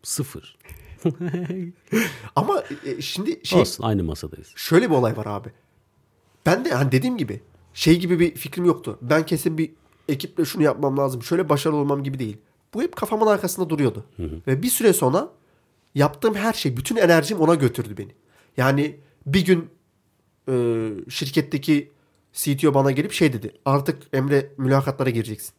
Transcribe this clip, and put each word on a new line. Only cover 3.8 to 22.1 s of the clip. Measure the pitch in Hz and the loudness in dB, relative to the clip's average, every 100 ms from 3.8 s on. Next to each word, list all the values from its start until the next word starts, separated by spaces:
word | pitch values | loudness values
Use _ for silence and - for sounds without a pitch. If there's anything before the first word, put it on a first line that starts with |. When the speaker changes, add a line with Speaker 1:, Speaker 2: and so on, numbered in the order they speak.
Speaker 1:
aynı | 113 101 | -2 -2
masadayız. | 82 78 78 - - - | -2 -6 -12 -16 -20 -14
Speaker 2:
şöyle | - 165 240 | 2 4 4
bir | |
olay | 147 120 107 | 2 2 -2
var | 104 | -6
abi. | 101 104 _ _ _ _ _ _ _ _ _ - | -8 -10 _ _ _ _ _ _ _ _ _ 0
Ben | 196 | 0
de | 262 | 0
hani | 123 139 | 0 2
dediğim | 131 254 247 | 2 0 -4
gibi | 123 104 _ _ _ | -6 -8 _ _ _
şey | - - 175 | -2 4 4
gibi | 180 170 | 4 2
bir | 170 | 2
fikrim | - 143 170 | 0 -10 0
yoktu. | 175 175 - 104 | 0 0 -4 -10
"Ben | 123 151 156 | 0 0 2
kesin | 156 - 156 | -2 -2 -2
bir | 160 - _ _ - | -6 -6 _ _ -6
ekiple | 139 - - | -4 -4 -4
şunu | 156 - | -4 2
yapmam | 151 117 139 139 | 2 2 -2 0
lazım. | 139 127 | -2 -4
Şöyle | 113 170 165 | -2 -2 0
başarılı | 147 165 147 | 0 0 0
olmam." | 143 143 | 0 -2
gibi | 139 135 | -4 -6
değil. | 113 104 _ _ _ | -8 -10 _ _ _
Bu | 208 | -6
hep | 349 - | -6 -4
kafamın | - 220 214 | -4 0 2
arkasında | 208 190 - 175 | 2 0 -4 -4
duruyordu. | 156 135 101 - - | 0 0 -2 -14 -10
Speaker 1:
Hı | |
hı. | 82 80 107 | -10 -8 -2
Speaker 2:
Ve | 135 | 0
bir | 240 | 0
süre | - 220 | 2 4
sonra | 170 131 160 302 _ _ _ _ _ _ | 4 4 2 -2 _ _ _ _ _ _
yaptığım | 139 143 143 226 | 0 0 2 0
her | 202 214 | 0 -2
şey, | 220 160 120 | 0 -2 -4
bütün | 135 226 | -2 2
enerjim | 180 165 151 208 | 6 6 4 2
ona | 156 | 4
götürdü | 165 131 - 107 95 | 4 2 0 -8 -10
beni. | 101 - _ _ _ - | -14 -16 _ _ _ 0
Yani | 127 139 147 - _ _ - | 2 2 0 -4 _ _ -2
bir | 165 | 0
gün, | 165 175 165 _ _ _ _ _ _ _ - | 4 2 0 _ _ _ _ _ _ _ -4
e, | 127 120 113 113 101 - | 0 0 0 -4 -8 -10
şirketteki | - 135 165 143 147 139 147 143 _ _ | -8 -2 -2 -2 -4 0 0 0 _ _